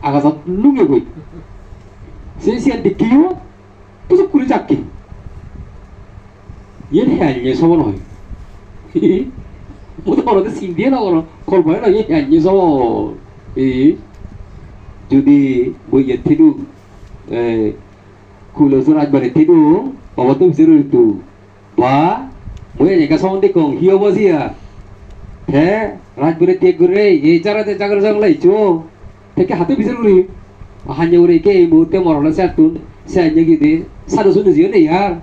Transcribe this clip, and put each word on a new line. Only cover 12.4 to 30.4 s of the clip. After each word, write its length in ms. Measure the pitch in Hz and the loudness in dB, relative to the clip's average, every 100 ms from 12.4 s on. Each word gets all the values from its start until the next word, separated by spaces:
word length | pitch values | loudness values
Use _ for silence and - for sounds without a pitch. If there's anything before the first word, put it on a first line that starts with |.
서원. 760 | 160 196 180 139 120 107 104 104 - - - - | 2 2 2 0 -2 -4 -6 -10 -20 -20 -14 -4
이. 380 | 131 127 139 180 - - - - - - - - - - - | -4 2 0 0 -10 -20 -20 -20 -20 -20 -20 -20 -20 -20 -2
যদি 600 | 135 139 143 135 127 123 - - | 0 2 2 2 -2 -4 -6 -2
মই 100 | 131 | -2
ইয়াত 240 | 131 123 - | 0 -4 -2
থেদু, 260 | - 160 135 - - - - - - - | 4 2 2 -12 -18 -20 -20 -20 -20 -10
এ, 400 | 117 117 113 107 - - - - - - - - | -6 -4 -2 -4 -6 -18 -20 -20 -20 -20 -20 -20
কুলসর 420 | - 143 135 131 151 | 0 2 2 2 0
রাজবাড়ি 340 | 143 139 127 | 0 -2 0
থেদু, 640 | 160 156 170 151 165 269 - - - | 0 2 4 4 2 -2 -12 -14 -4
অবত 260 | 127 135 | -2 2
বিচার 400 | 180 143 160 156 143 | 0 4 4 4 2
তো। 220 | 131 113 95 - - - - - - | 2 2 0 -10 -20 -20 -20 -8 -4
বা, 460 | 123 139 127 - - - - - - - | 0 2 0 -2 -8 -18 -20 -20 -20 -2
মই 140 | 151 | 0
এনেকা 240 | 190 143 151 | 2 0 0
সমান 220 | 190 196 | -2 0
দেখং, 380 | 190 170 151 127 | 0 0 -2 0
হিয় 200 | 180 196 | 2 2
বজিয়া। 560 | 202 190 202 160 117 - - - - - - - - - - | 2 2 0 0 -4 -12 -20 -20 -20 -20 -20 -20 -20 -16 -4
হে, 360 | 135 165 214 214 202 - - | 0 2 0 -4 -10 -20 -4
রাজবাড়ি 400 | 147 165 175 185 | -4 0 0 2
ত্যাগ 200 | 185 170 | 2 2
করে, 320 | 175 190 208 | 2 2 2
এই 300 | 170 147 170 | 2 2 2
চারাতে 360 | 190 208 208 196 | 0 -4 -4 -4
চাকরি 260 | 202 202 | -2 0
চাকরি 180 | 208 208 | 0 0
লাইছো। 600 | 208 143 165 208 208 165 160 - - - - - | 0 2 2 2 0 0 -6 -20 -20 -20 -12 -4
থেকে 180 | 185 | -2
হাতে 220 | 165 165 277 | -2 -2 -2
বিচার 200 | 214 247 | -2 -2
করি। 280 | 220 185 185 - | 2 2 2 -6